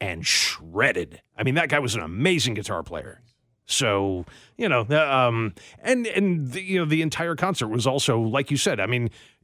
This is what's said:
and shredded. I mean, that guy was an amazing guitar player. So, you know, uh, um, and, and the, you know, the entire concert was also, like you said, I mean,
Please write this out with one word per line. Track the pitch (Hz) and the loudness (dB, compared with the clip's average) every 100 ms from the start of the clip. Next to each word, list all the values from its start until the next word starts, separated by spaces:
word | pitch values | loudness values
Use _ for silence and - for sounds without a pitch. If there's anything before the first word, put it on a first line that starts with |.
and | 98 85 - | -8 -4 0
shredded. | - - - 80 90 131 104 85 - _ - | 0 0 -4 -6 0 2 0 -6 -12 _ -4
I | |
mean, | 151 143 | 0 0
that | 160 | 2
guy | 147 | 0
was | 127 107 | 0 -4
an | |
amazing | 80 92 160 175 123 104 | -4 0 2 2 0 -2
guitar | 104 92 | -4 -6
player. | - 82 67 - _ _ _ _ - | -6 -10 -12 -18 _ _ _ _ -4
So, | - 120 101 98 90 85 - - - | 0 2 2 2 -2 -6 -16 -20 -4
you | 220 | 0
know, | 127 110 | 2 2
uh, | 151 151 135 123 | 2 4 4 4
um, | 113 110 - - - | 2 -2 -6 -16 -8
and, | - 254 226 | 0 0 0
and | 196 196 170 135 | 0 2 2 -2
the, | 180 | -6
you | 190 185 | -2 0
know, | 160 | 2
the | 160 | 2
entire | 160 - 170 165 | 0 -2 -4 -2
concert | 180 185 113 | -2 -2 -2
was | 117 120 | 0 0
also, | 139 - 117 | 2 2 2
like | 113 139 135 | 2 0 0
you | 143 | 0
said, | - 123 | 0 0
I | 95 | 0
mean, | 123 117 - - _ | 0 -2 -6 -16 _